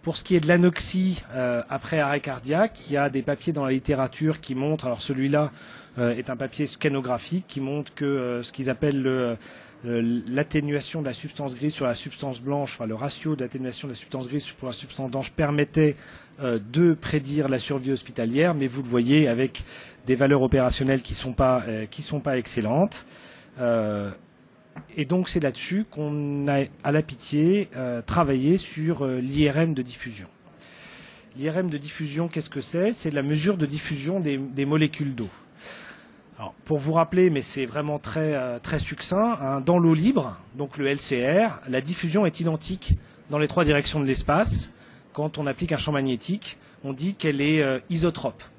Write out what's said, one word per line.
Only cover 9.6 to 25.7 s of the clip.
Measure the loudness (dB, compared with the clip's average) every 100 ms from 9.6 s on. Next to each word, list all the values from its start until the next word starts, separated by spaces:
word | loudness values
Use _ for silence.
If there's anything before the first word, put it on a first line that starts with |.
| -20 -14 -4
euh, | 0 0 0 -2
l'atténuation | -2 0 0 0 -4 -4 -6
de | -6
la |
substance | -8 -10 -8 -8 -4
grise | -6 -2
sur | -2
la |
substance | -2 -6 -8 -8 -8
blanche, | -4 -4 -4
enfin | -6 -6
le | -4
ratio | -6 -6 -4 -4
d'atténuation | -4 -6 -8 -8 -10
de |
la | -10
substance | -10 -8 -6
grise | -6 -6
pour | -10 -10
la |
substance | -8 -12 -8 -6
blanche | -4 -6
permettait, | -2 0 2 2 4 4 4 -12 -20 -20 -6
euh, | -2 -2 -2
de | 4 4
prédire | 4 0 -2 0 -2 0
la | 0
survie | 0 -2 -2
hospitalière, | -2 -4 -4 0 2 2 2
mais | -2
vous | -4
le | 0
voyez | 2 6 6 6
avec | 4 0 -2 -14 -16 -20 -14 0
des | 4
valeurs | 6 6
opérationnelles | 6 4 2 2 2 0
qui | 0
sont | -8 -6
pas, | 2 4 4 0
euh, | -6 -6
qui | -10
sont | -6 -4
pas | -2 -2
excellentes. | -2 -2 0 2 2 -2 -16 -20 -20 -20 -20 -4
Euh, | 0 2 0 -2 -6 -10 -18 _ -20 _ _ -20 -12 -6
et | -2
donc | 0 0
c'est | 0
là-dessus | 0 -2 -4